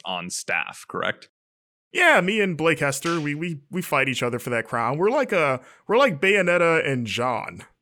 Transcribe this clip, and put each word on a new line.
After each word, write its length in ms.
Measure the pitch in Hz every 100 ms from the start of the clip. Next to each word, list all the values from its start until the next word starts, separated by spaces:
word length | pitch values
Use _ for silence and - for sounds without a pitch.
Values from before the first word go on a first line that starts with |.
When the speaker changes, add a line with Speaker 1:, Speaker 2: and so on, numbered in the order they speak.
Speaker 1:
on 260 | 90 90 87
staff, 540 | - - 87 - - -
correct? 400 | - - - - _ _ _ _ _ _
Speaker 2:
Yeah, 280 | - 349 269
me 200 | 180 220
and 160 | 190 156
Blake 220 | 160 156
Hester, 420 | 143 135 170 170
we, 140 | 147
we, 280 | 147 175 147 -
we 140 | 180
fight 260 | - 143 135
each 140 | 120
other 160 | 123 117
for 120 | -
that 160 | 117 110
crown. 300 | 120 117 147
We're 140 | 202
like 220 | 285 262
a, 280 | 190 147 123 - - -
we're 100 | 226
like 220 | 277 143
Bayonetta 680 | 190 208 175 175 170 160 139
and 160 | 131
John, 600 | 113 104 127 110 98 87 - _